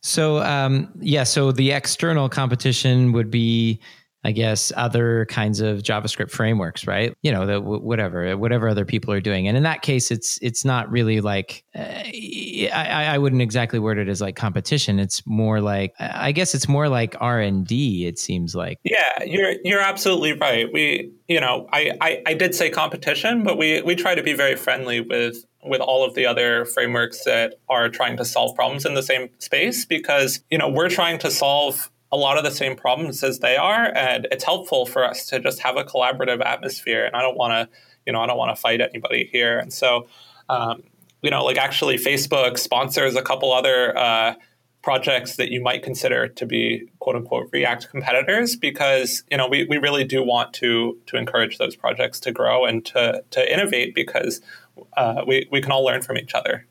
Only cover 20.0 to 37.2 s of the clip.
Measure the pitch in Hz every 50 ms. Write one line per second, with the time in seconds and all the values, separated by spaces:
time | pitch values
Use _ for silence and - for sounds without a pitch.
20 | - 202 185 170 156 156 147 151 156 143 123 113 117 117 - 151 156 147 147 -
21 | - - - _ _ _ 170 160 139 127 123 131 - - - 147 151 147 - -
22 | 151 165 160 - - 160 160 156 185 185 180 - 175 156 160 - 156 160 156 147
23 | - - 147 147 - 214 240 240 214 190 170 151 156 156 156 160 - 170 180 175
24 | 175 190 180 165 143 156 147 135 143 139 135 127 - - 127 131 131 127 120 117
25 | 117 117 120 120 120 117 117 117 - _ _ _ - 143 135 127 127 131 131 131
26 | 135 127 127 131 127 120 120 120 123 120 120 120 120 120 - - 123 120 120 120
27 | 117 117 - - - - 120 117 117 113 - - _ - 135 123 117 117 117 -
28 | 139 120 120 120 123 120 - 127 120 120 120 - 123 123 135 143 139 151 143 135
29 | 131 135 135 127 127 123 _ _ - - - 139 165 226 240 247 247 - 170 151
30 | - - 143 143 135 131 131 - _ _ 156 160 151 143 139 139 165 180 175 -
31 | 175 170 165 160 - 156 135 - - 139 139 147 147 143 135 - - - _ _
32 | _ _ - 139 143 135 139 151 156 151 - - 156 131 131 - - 131 127 135
33 | 165 156 127 - - 135 131 131 - 127 127 139 156 185 208 226 233 214 - -
34 | 135 127 123 120 110 - 135 131 - - 170 180 - - - 135 123 120 - 139
35 | 127 123 117 - - - - 127 127 135 131 - - 127 127 135 143 - - 127
36 | 123 127 135 135 135 127 123 120 127 123 123 127 - 135 131 - - - 113 113
37 | 110 113 113 120